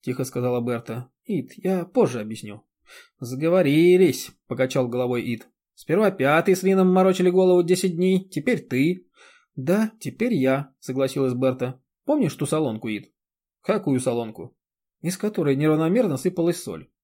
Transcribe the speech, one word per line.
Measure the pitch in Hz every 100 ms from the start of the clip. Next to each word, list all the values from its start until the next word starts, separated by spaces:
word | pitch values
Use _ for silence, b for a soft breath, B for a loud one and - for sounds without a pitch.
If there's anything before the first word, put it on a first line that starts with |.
тихо | - 123
сказала | 127 120 123 123
Берта. | 120 117 - 117 123 _ -
«Ид, | 185 - -
я | 185 190 170
позже | 262 160 120
объясню». | 107 110 104 101 _ _ _ B B _
«Сговорились», | 120 131 160 185 151 147 175 180 185 127 - _ _
покачал | 120 131 139 123
головой | 123 123 120 120
Ид. | 113 - _ _ _
«Сперва | - 170 208
пятый | 190 131 156 165 185
с |
Лином | 190 190 185
морочили | 185 190 185 180
голову | 180 185 180
десять | 170 185 190 165
дней, | 185 185 185
теперь | 156 151 202
ты». | - 123 151 180 _ b b b b -
«Да, | 131 202 214 -
теперь | - - 240
я», | 185 131 135 147 _
согласилась | - 131 131 139 131 123
Берта. | 131 127 123 127 _ _
«Помнишь | - 302 180
ту | - 147
солонку, | 156 156 110 113
Ид?» | 104 - _ _ _ _ _
«Какую | - 208 - 131
солонку?» | 131 117 113 - - _ _ _ _ _ 160
Из | 185
которой | 208 214 147 135
неравномерно | 156 156 160 220 214 135
сыпалась | 180 175 170 170
соль. | - 80 - _